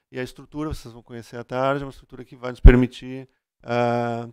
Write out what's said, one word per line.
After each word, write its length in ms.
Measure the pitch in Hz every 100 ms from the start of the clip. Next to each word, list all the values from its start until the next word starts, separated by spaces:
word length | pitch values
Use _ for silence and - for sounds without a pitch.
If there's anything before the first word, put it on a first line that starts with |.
| _
E 60 | 131
a 60 |
estrutura, 460 | 123 - 135 147 151
vocês 240 | - 120
vão 100 | 117
conhecer 320 | - 117 110 120
à 80 |
tarde, 400 | 117 123 135 143
é 20 | 139
uma 60 |
estrutura 320 | - - 127
que 140 | 123 127
vai 140 | 123
nos 100 | 123
permitir, 680 | 123 123 123 - 127 131 131 _ _ _
ah, 640 | - 120 120 120 120 117 117